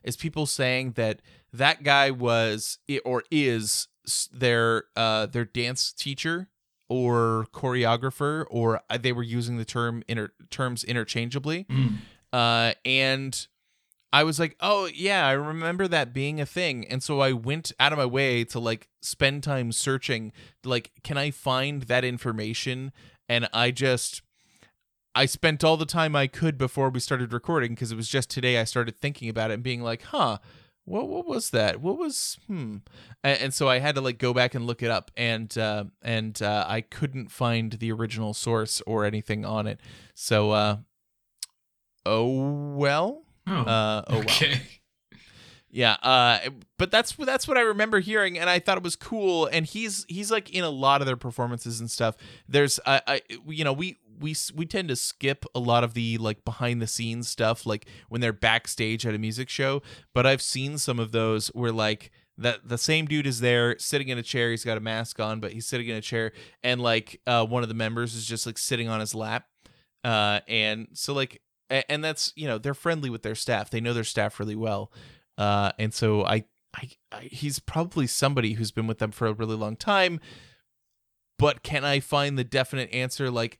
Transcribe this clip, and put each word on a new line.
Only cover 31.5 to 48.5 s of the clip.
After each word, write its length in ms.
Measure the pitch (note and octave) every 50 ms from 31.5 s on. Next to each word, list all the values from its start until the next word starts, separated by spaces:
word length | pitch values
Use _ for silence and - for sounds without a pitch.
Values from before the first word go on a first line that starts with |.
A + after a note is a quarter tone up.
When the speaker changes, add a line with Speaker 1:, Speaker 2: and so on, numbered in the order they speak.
Speaker 1:
that? 300 | - A#2 G#2+ G2 - A2
What 160 | C#3+ F3+ A3+
was, 420 | E4 F4 D4+ C4 - - - - - _
hmm?" 320 | - G3+ E3+ C3 A2 G#2 G2+ - - - - - - - - -
A-, 180 | C#3 C#3 - B2+
and 120 | C3+ B2+
so 140 | - D3 C3
I 80 | B2+ B2+
had 160 | C#3 D3+ C#3+
to, 80 | C#3 C3+
like, 160 | B2+ A#2+ -
go 160 | C3 B2 A#2+
back 200 | B2+ B2 B2 -
and 120 | A#2+ A#2
look 160 | A#2+ A#2 - A#2+
it 80 | A#2
up, 200 | A2+ F#2 - - -
and, 400 | - A#2+ A#2 A2+ A2 A2+ G#2+ -
uh, 280 | A#2 A2 G#2+ G#2 G#2+ G2+ G2 - _ -
and, 380 | A#2 A2+ A2 A2 A2 G#2+ - A2
uh, 240 | G2+ G#2+ G#2 - E2+
I 140 | G#2+ A2+ A2+
couldn't 480 | - - - D3+ C#3 C3 C3 A#2 -
find 420 | - - B2+ A#2 A#2 A2+ A2+ A2 A2
the 180 | A2 A#2 A2+ A2
original 420 | A2+ A#2 A2 A#2 A2+ A2 G#2 G#2+
source 480 | - - A#2+ A#2 A2 A2 - - - -
or 200 | - A2 G#2+ G#2
anything 400 | G#2 G#2+ G#2+ - - G#2+ G#2+ G#2
on 200 | G2 A2 G#2+ G#2
it. 140 | G#2 G2+ - - - - - - - _
So, 360 | - - - A#2 G#2+ G#2 G#2+
uh, 260 | G#2+ G#2+ G#2 G#2+ G#2 G#2+ - - _ _ _ _ _ _ _ _ _ _ - - _ _ _ _ _ _ _ _ _ _ -
oh 680 | F#2 A2 A2 A#2 B2 C3+ C3 C3+ C#3+ D3 C#3+ D3 C#3+ C#3+
well. 460 | C#3 C#3+ C#3 C#3+ D3+ F3 A3 C#4+ D#4+ D#4+ _ _ _ _
Speaker 2:
Oh, 60 | F3+ F#3+
Speaker 1:
Uh, 520 | D#3+ A#2 A#2 A2+ A2 G#2+ G#2+ G#2+ G#2+ -
oh 60 | - -
well. 80 | A2 G#2+
Speaker 2:
okay. 400 | G#2+ - - D3+ C#3+ C#3 C3 - - - - _ _ _ _ _ _ - - - - - - - - - - _ _ -
Speaker 1:
Yeah, 200 | A#2 B2 A2+ G#2 - -
uh, 480 | B2+ C3 B2+ A#2+ A#2+ A#2 F#2+ E2+ C3 C#3 A2+ - - _
but 140 | - F3+ F#3
that's, 220 | G#3+ A3 A#3+ - -
that's 320 | - D4 C4 C4+ C4 - -
what 80 | C4
I 60 | B3+ A#3
remember 360 | A3 G#3 G3+ G#3+ A3+ G#3+ G3
hearing, 380 | F3 G#3 A3 G#3+ G3+ F#3 F3 D#3+
and 120 | E3+ F3+